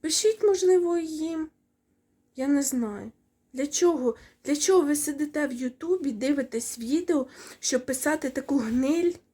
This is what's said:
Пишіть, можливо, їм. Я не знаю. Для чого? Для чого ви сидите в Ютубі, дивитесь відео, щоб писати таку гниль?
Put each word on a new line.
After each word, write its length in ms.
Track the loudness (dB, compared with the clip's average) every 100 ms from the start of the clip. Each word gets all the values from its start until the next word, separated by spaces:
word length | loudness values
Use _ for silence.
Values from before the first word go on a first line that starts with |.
Пишіть, 420 | -2 0 2 2
можливо, 560 | 2 4 6 6 4 0
їм. 500 | -2 -6 -6 -4 -6 _ _ _ _ _ _ _ _ -6
Я 120 | 2
не 140 | 2
знаю. 500 | 2 -2 -4 -6 -14 _ _ _ _
Для 140 | -6 -4
чого? 500 | 2 2 4 0 -4 -10 _
Для 120 | -4 -2
чого 260 | 4 4
ви 140 | 4 0
сидите 500 | -2 -4 -4 -2 -4
в 60 |
Ютубі, 600 | -4 -6 -6 -2 -2 -2
дивитесь 680 | -2 -2 0 -2 -6 -8 -10
відео, 480 | -2 -2 2 0 0 -10 -20 -10
щоб 260 | -2 -2 -2
писати 440 | -2 0 0 -2
таку 280 | -6 -2 -2
гниль? 540 | 0 0 2 2 0 -2 _